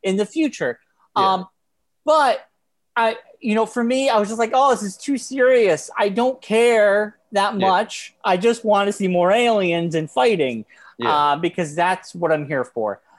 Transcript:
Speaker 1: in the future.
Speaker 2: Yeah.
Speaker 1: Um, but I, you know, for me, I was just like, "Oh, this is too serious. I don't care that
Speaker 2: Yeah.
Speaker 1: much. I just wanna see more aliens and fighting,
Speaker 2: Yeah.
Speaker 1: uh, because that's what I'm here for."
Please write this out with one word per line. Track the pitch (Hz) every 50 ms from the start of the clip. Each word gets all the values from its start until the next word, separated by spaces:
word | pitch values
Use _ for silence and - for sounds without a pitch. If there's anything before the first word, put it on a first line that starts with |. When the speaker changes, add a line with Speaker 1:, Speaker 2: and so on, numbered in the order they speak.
| -
Speaker 1:
in | 190 190
the | 202 208
future. | - - 320 311 254 - - 156 123 117 - _ _ _ _ _ _ -
Speaker 2:
Yeah. | 208 190 190 190
Speaker 1:
Um, | 185 180 - _ _ _ _ _ _ _ _ _ _ -
but | 302 311 311 285 247 156 - - _ _ _ _ _ _ _ _ _ -
I, | 233 226 226 220 - - - - _
you | - 220 214
know, | 226 220
for | 220 - 240 233
me, | 233 254 262 269 269
I | 226 208
was | 208
just | 196 226
like, | 226 233 226 -
"Oh, | 254 285 277
this | 240 - 208
is | 196 -
too | - - 285 277
serious. | 233 - - 262 269 247 254 254 240 214 185 156 147 - - -
I | - 208 208
don't | 190 233 240 262 254 -
care | - - 214 226 233 240 233 220 208 202 196 208 214 214 - _ _ _
that | 208 196 196 202 220
Speaker 2:
Yeah. | 196 190 190
Speaker 1:
much. | 180 190 226 - - - - - - _ -
I | 202 180
just | 180 202 233 233 233 -
wanna | 208 208 202 202 202
see | 208 - 196
more | 185 180 175 175 180
aliens | 208 240 240 233 220 202 185 175 170 170 170 170 156
and | 160 156 -
fighting, | - 254 254 233 208 165 143 127 117 110 107 - _ - - - -
Speaker 2:
Yeah. | - 120 156
Speaker 1:
uh, | 151 147 147 147 143
because | 160 175 170 - 185 170 147 147
that's | 170 170 180 185 - - - -
what | 170 175 160 160
I'm | 151 147
here | 135 156 131 123
for." | - - 120 107 104 98 - _ _ _